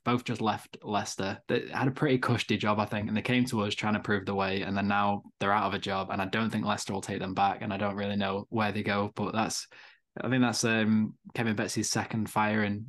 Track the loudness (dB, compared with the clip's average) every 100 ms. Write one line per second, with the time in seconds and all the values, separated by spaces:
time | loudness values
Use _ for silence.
0 | 0 0 0 -2 0 -2 -6 -14 -2 -2
1 | -2 -4 -4 -4 -2 -2 -2 -2 -2 0
2 | 2 2 2 0 2 0 2 2 0 0
3 | 0 -2 2 2 2 0 -2 0 0 0
4 | 2 0 0 0 0 0 -2 0 2 2
5 | 2 0 -4 -2 2 2 2 -2 -2 -4
6 | -2 -2 0 0 0 0 0 -2 -2 -6
7 | -4 -6 -4 2 2 2 -4 -2 -2 -2
8 | -2 0 0 -2 -2 0 0 0 0 0
9 | 0 -2 -2 0 0 -2 -8 -18 -20 -20
10 | _ -8 0 2 2 2 2 4 4 4
11 | 2 -4 -10 -2 0 0 -2 -2 0 -2
12 | -2 -4 -2 0 2 2 0 -2